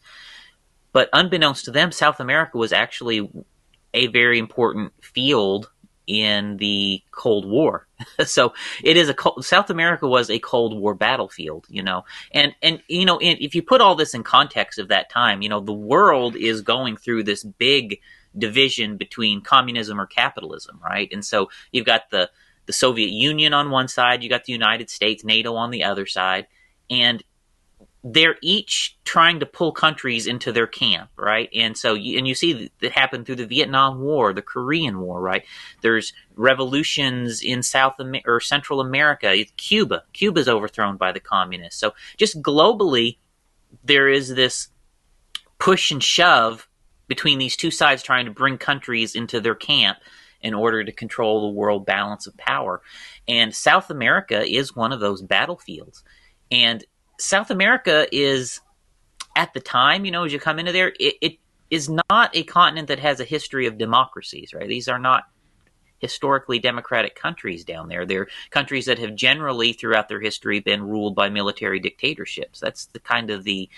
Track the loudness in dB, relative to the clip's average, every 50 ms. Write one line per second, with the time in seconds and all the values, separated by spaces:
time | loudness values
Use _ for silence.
0 | _ -20 -20 -20 -20 -20 -20 -20 -20 -20 _ _ _ _ _ _ _ _ 2 2
1 | 2 4 4 2 2 2 2 2 2 2 0 -2 -8 -4 0 0 0 2 2 2
2 | 2 2 2 0 -2 0 0 0 0 0 0 -2 0 2 2 0 0 0 -4 -8
3 | -4 -2 -2 -2 -2 -4 -10 -16 -20 _ _ _ _ _ _ _ _ _ 0 0
4 | 0 2 4 4 4 4 4 2 0 -2 -2 0 0 0 0 -2 -6 -8 _ _
5 | -20 -12 -6 -4 0 2 2 2 4 2 0 -2 -2 -8 _ _ _ _ _ _
6 | _ -6 -2 -2 0 0 0 -2 -2 -6 -6 -4 -2 -2 -2 0 -2 -2 -4 -4
7 | _ _ -16 -6 0 0 0 0 0 0 0 2 2 2 0 -2 -10 _ _ -18
8 | -18 -16 -4 -4 -2 0 4 2 2 2 2 -4 -12 -12 -12 -2 2 4 6 6
9 | 6 4 2 0 0 -2 -2 -2 -2 2 2 2 2 2 -2 0 0 0 0 0
10 | 0 2 4 2 2 2 -2 -4 -2 0 0 2 2 0 -2 -2 -2 -2 0 2
11 | 2 2 2 0 -2 -6 -8 -12 -10 -10 -10 -12 -14 _ -12 -6 -4 -4 -4 -4
12 | -6 -10 -18 -20 -18 -4 2 2 2 2 0 0 0 0 0 0 _ -6 -2 0
13 | 2 2 2 2 2 2 2 0 -2 -4 -4 -4 0 4 6 8 8 8 6 6
14 | 2 -2 -2 -8 -4 4 4 4 4 4 2 -2 -2 -2 -4 -10 -2 0 2 0
15 | 0 0 0 2 2 2 2 0 -2 -4 -4 -4 -4 -4 -6 -6 -2 2 4 6
16 | 6 6 6 4 2 0 -2 -2 -2 0 0 -2 0 -2 -2 0 0 -4 -6 -8
17 | -4 -2 -2 -2 0 -2 -2 -4 -6 -14 -6 0 2 2 4 2 0 -2 -10 -12
18 | _ -20 -20 _ _ _ -8 -6 -4 -2 2 2 2 2 2 -2 -4 -6 -6 -8
19 | -10 -12 -6 -4 -2 -2 -2 -2 -2 2 4 4 4 2 -4 -6 -6 -4 -4 -6
20 | -6 -4 -2 -2 -2 -2 -2 -8 -12 -12 -12 -12 -16 -18 -20 -12 -8 -6 -4 -4
21 | -4 -6 -8 -10 -8 -2 0 0 0 -2 -6 -20 -20 _ -4 -2 0 2 0 0
22 | 0 -2 -2 -2 -2 -2 _ _ _ _ _ _ _ -8 -2 2 2 2 2 2
23 | -2 -2 0 0 0 0 0 0 0 2 2 2 0 0 0 -2 -2 -2 0 0
24 | 2 2 2 0 0 -2 -4 -4 -4 -6 -6 0 0 0 0 0 -4 -10 -6 -2
25 | 0 -2 -2 -2 -2 0 0 0 0 0 -2 -4 -4 -4 -4 -2 -2 -2 -2 -2
26 | -4 -6 -4 -2 0 0 0 -2 -4 _ _ _ _ _ _ _ _ -6 -2 0
27 | 2 2 0 -2 -8 _ _ _ _ _ _ _ _ _ _ _ _ _ _ _
28 | -14 -2 2 4 4 4 2 0 -2 0 0 0 0 -4 -4 -4 -4 -6 -8 _
29 | -10 -2 4 4 6 6 4 2 -4 -6 -2 -2 -2 -2 0 2 0 0 0 0
30 | -4 -4 -4 -2 -2 -4 -6 -4 -4 -2 0 0 0 0 -2 -4 0 0 0 0
31 | -2 -10 _ -6 -2 0 0 0 0 -2 -2 -2 -2 -2 -2 -2 0 0 0 0
32 | -2 -4 -4 -2 -2 -2 -2 0 0 0 -2 -2 -6 -12 _ -6 -6 -2 0 2
33 | 0 0 0 -6 -8 -8 -8 -8 -6 -4 0 0 0 2 4 2 2 2 2 -2
34 | -4 -2 0 2 2 2 2 -2 -8 -8 -8 -6 -4 -2 -2 -2 -2 -2 -4 -6
35 | -6 -8 -6 -6 -4 -2 -2 -4 -4 -8 -20 -20 -20 -20 -18 _ 0 2 2 2
36 | 0 -4 -12 -16 _ _ _ 2 4 4 4 4 0 -2 -2 -2 -2 -2 -2 -2
37 | -2 -2 -2 -4 -6 -6 -6 -6 -4 -4 -4 -2 -4 0 2 2 2 2 0 -4
38 | -12 -8 -8 -8 -2 0 0 0 0 0 -2 -2 -2 -2 -2 -2 -2 -2 0 0
39 | 2 0 0 0 0 0 2 2 0 -4 _ -14 -4 0 2 2 2 0 -2 -6
40 | -6 _ _ -2 0 0 2 2 2 2 2 0 0 -4 -4 -2 -2 -2 -2 -2
41 | -2 -2 -2 -4 _ -4 -2 -2 -2 -2 -6 -12 -12 -14 -10 -4 -4 -4 -4 -4
42 | -20 -18 -2 0 0 0 0 -2 -2 0 4 6 6 6 6 4 2 2 2 2
43 | 2 0 -2 _ _ _ _ _ _ _ _ _ _ _ -20 _ _ 4 4 6
44 | 6 6 4 2 0 -2 0 0 0 0 0 -4 -10 -12 _ _ _ _ _ _
45 | _ _ _ _ _ _ -18 -18 _ _ _ -2 2 2 2 2 2 -2 -2 -2
46 | -2 0 2 4 6 6 6 6 6 2 0 -4 -14 _ _ _ _ _ _ _
47 | _ -8 -8 -2 0 0 0 0 -2 -4 -4 -4 -4 -4 0 2 4 4 4 2
48 | 0 0 0 0 0 -2 -4 0 0 0 0 -2 -2 -2 -4 -4 -4 -6 -4 -2
49 | -2 -2 -4 -6 -8 -4 -4 -2 0 0 -2 -2 -2 0 2 4 4 2 2 -2
50 | _ -20 -20 -20 -20 _ _ _ -8 -6 -4 0 0 0 0 0 -2 -6 -8 -12
51 | -12 -12 -4 -2 0 2 2 2 0 -2 -2 -2 0 0 0 0 0 -2 0 0
52 | 0 -4 -6 -12 -14 -20 -18 _ -4 -4 -2 -2 -2 -4 -6 -8 _ -16 -20 -20
53 | -20 -20 -20 -18 -6 -2 2 2 2 0 0 0 2 4 4 4 2 0 -8 -2
54 | 0 2 2 2 0 0 -2 -2 0 0 -2 -2 -2 -4 -4 -4 -4 -2 -2 -2
55 | -2 -2 -2 -4 -4 0 0 0 0 0 -4 -12 -12 -18 -16 -16 -18 -20 _ -20
56 | _ _ _ _ _ _ _ _ _ -2 2 2 4 4 2 -2 -8 _ _ _
57 | _ _ _ -10 -6 0 0 0 0 -2 -2 0 2 2 2 2 2 2 2 2
58 | 2 2 0 0 0 2 2 0 -2 -4 -10 -14 _ _ _ _ _ _ _ _
59 | _ _ _ -18 -16 _ 0 0 0 0 -4 -12 -12 -2 2 4 4 4 4 2
60 | 0 -4 -4 -4 -4 -4 -4 -4 -2 -4 -4 -2 -4 -2 0 0 0 0 0 -2
61 | -2 -2 -2 0 -4 -4 -4 _ _ _ _ _ _ -6 -6 -4 -4 -2 -2 -2
62 | 0 2 4 4 4 4 2 -4 -6 0 4 4 4 4 4 -2 -6 -6 -6 -2
63 | 0 -2 0 0 -4 -4 -4 -6 -6 -4 -4 -2 -2 -2 -2 -4 -6 0 2 0
64 | 0 0 -4 -16 -16 -16 -16 -16 -18 -16 -12 -12 -8 -8 -8 -8 -6 -6 -6 -2
65 | 0 2 2 0 0 _ _ _ _ _ _ _ _ _ _ _ _ _ _ -10
66 | -10 -10 -8 -4 -2 0 0 0 0 -2 -4 -2 -2 -2 -4 -4 -6 -4 -2 -2
67 | -2 -2 -6 -8 -8 -8 -8 -6 -8 -10 -10 -10 -10 -12 -12 -12 -12 -10 -8 -8
68 | -4 -4 -2 -4 -4 -6 -10 -18 -18 -4 -2 -2 -2 -2 -4 -6 -2 -2 -2 -2
69 | -2 -10 -6 0 2 2 2 2 0 -6 -2 0 0 -2 -2 -2 -2 0 2 2
70 | 0 0 -6 -6 -6 -6 -6 -6 -4 -2 -2 -2 0 -2 -2 -2 -2 -4 -4 -4
71 | -4 -4 0 0 -2 0 0 -2 -4 -4 -4 -4 -4 -4 -4 -2 -4 -6 -8 -4
72 | -4 -4 -4 -4 -10 -12 -10 -12 -12 -12 _ -8 -8 -8 -8 -8 -18 -18 _ -18
73 | _ -2 -2 -2 -2 -4 -8 -6 -4 -4 -4 -4 -6 -12 _